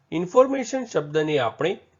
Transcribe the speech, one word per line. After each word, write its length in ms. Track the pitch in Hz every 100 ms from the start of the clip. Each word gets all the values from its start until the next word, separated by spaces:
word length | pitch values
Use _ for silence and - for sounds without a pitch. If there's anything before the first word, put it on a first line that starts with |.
| -
ઇન્ફોર્મેશન 720 | 160 180 254 269 269 247 262
શબ્દને 540 | 247 170 147 151 156 147
આપણે 400 | 113 - 156 - _